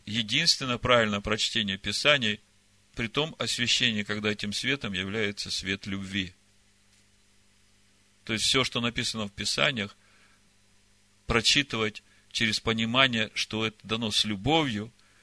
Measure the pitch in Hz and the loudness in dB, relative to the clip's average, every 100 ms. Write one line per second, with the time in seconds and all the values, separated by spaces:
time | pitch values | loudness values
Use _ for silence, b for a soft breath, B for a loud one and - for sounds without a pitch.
0 | - 110 104 135 165 - 135 120 123 120 | -4 -4 0 2 2 2 0 0 4 6
1 | 107 101 107 107 - 117 101 95 104 101 | 6 0 0 -2 0 0 0 -2 -4 2
2 | 143 143 110 104 _ _ _ _ _ - | 4 4 2 -2 _ _ _ _ _ -6
3 | 113 143 156 - 117 - 120 - 127 107 | -2 -2 -2 -2 -4 -2 0 2 2 0
4 | 104 104 104 104 104 - 123 139 110 92 | -2 -2 -2 -2 -4 -4 -2 -2 -2 -4
5 | 95 110 104 101 95 - 92 95 101 98 | -4 -2 -2 -4 -6 -4 -4 -4 -4 -8
6 | 95 98 90 - _ _ _ _ _ _ | -4 -4 -4 -10 _ _ _ _ _ _
7 | _ _ _ _ _ _ _ _ _ _ | _ _ _ _ _ _ _ _ _ _
8 | _ _ - 110 - 135 123 120 117 110 | _ _ -6 -2 2 2 0 -2 -2 -2
9 | 117 110 104 - 107 - 147 120 101 - | -4 -4 -6 -6 -4 0 0 0 -6 -10
10 | b b b b _ _ _ _ _ _ | b b b b _ _ _ _ _ _
11 | _ _ - 113 - 143 139 113 107 - | _ _ -2 2 4 4 2 0 -2 -4
12 | b b b - 113 104 117 113 113 127 | b b b -2 0 0 0 0 0 2
13 | 131 113 107 - - 110 110 - 98 113 | 4 2 -2 -4 -4 -2 -4 -4 -6 -4
14 | 110 - 104 101 113 160 143 104 113 b | 0 0 0 0 2 4 2 -2 -6 b
15 | b b | b b